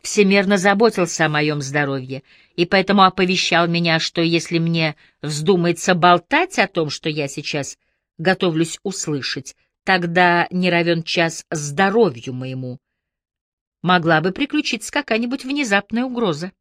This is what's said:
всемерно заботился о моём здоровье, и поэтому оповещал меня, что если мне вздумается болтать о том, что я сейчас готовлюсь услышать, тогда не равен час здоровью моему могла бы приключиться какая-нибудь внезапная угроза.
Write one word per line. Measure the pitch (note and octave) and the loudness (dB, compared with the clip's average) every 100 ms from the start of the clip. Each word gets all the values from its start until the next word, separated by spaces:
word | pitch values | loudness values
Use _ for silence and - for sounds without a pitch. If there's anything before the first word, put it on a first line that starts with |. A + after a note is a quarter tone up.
всемерно | - - G3 G3+ F#3+ G3+ | -2 2 4 4 4 2
заботился | G3 G3 A3+ A3 F3 - D#3 | 2 4 2 2 -2 0 0
о | |
моём | D3+ D3+ D3 | 0 0 -2
здоровье, | C3+ D3 C#3+ C3+ B2+ C3 _ _ _ - | -4 -2 -2 -4 -8 -12 _ _ _ -4
и | E3+ | 0
поэтому | G3 F#3+ G3+ | 2 2 4
оповещал | F#3 F#3+ F#3 F#3 - E3+ E3+ | 4 4 0 0 0 2 2
меня, | E3+ E3+ D#3+ | 0 0 0
что | - - | -2 -2
если | E3 E3 E3 E3+ | 0 0 0 -2
мне | E3 E3 D#3+ D3 _ _ | 0 0 -2 -4 _ _
вздумается | D3 D3 D#3 F#3 E3+ E3+ - F3 | -8 -2 2 2 2 0 0 4
болтать | F3+ F3 _ C#4+ F#4 - | 6 4 _ -2 0 0
о | G3 | -2
том, | F3+ D3+ | 0 -4
что | - E3 | -4 -6
я | D3+ C#3 | -4 -6
сейчас | - D3 D3+ C#3 - _ _ _ - | -8 -6 -6 -6 -12 _ _ _ -4
готовлюсь | D#3+ F#3 F#3 D#3+ E3 - | 0 2 0 0 -2 -4
услышать, | G3+ F#3 - D3 - - - - _ _ | -10 -8 -6 -6 -6 -10 -12 -20 _ _
тогда | - D#3+ F3 E3+ F3+ F3 E3 | -2 0 2 2 4 4 0
не | F3+ F3+ | 0 2
равен | E3+ E3+ E3+ | 2 2 0
час | E3 - E3 E3 - | -2 -2 -2 -4 -8
здоровью | D#3+ D3 C#3+ G3 A3 G3+ A#2 C3 | -8 -6 0 2 4 2 0 -12
моему | B2+ C3 C3 B2+ B2 _ _ _ _ _ _ _ _ _ _ F#3 | -10 -8 -8 -10 -12 _ _ _ _ _ _ _ _ _ _ 0
могла | F3+ D#3+ D#3 | 2 4 2
бы | F3 | 2
приключиться | F#3 C#4+ G3+ - A3+ - | -2 -4 -2 -4 -8 -4
какая-нибудь | D4 - A3 A#3+ C4+ B3+ | -6 -2 -2 -2 -6 -6
внезапная | C#4+ B3+ G3 G3+ A3 C4 | -4 0 0 0 -4 -4
угроза. | A#3+ G#3+ D3 F3+ _ | -2 -2 -2 -8 _